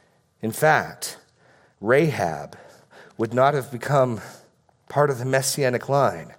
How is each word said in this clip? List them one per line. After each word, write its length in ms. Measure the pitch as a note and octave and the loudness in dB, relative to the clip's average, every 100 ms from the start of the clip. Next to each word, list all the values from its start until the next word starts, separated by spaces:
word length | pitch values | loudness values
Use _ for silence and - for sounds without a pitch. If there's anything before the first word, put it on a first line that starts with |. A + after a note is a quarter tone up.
| _ _ _ _ | _ _ _ _
In 120 | A2 | -8
fact, 640 | G#2+ D3+ C#3 D#2+ - - - _ _ _ _ _ _ | 0 2 4 0 -8 -12 -14 _ _ _ _ _ _
Rahab 760 | G2+ C3 D#3+ A2 F2+ D2 D2 - - - _ - - - | 2 4 4 0 -4 -4 -12 -18 -20 -20 _ -20 -20 -6
would 160 | A2 | -4
not 200 | A#2+ C3+ C#3+ | 2 2 2
have 180 | A#2+ | -4
become 480 | B2 - C#3 B2+ A2+ - - _ _ _ _ _ | -10 0 2 2 0 -10 -20 _ _ _ _ _
part 200 | - D3 | 0 2
of 100 | B2+ | 0
the 60 | B2+ | 0
messianic 640 | C3+ C3+ - C3 B2 - | 0 0 0 0 -2 0
line, 460 | C#3 B2+ F2 D#2+ | 2 2 0 -10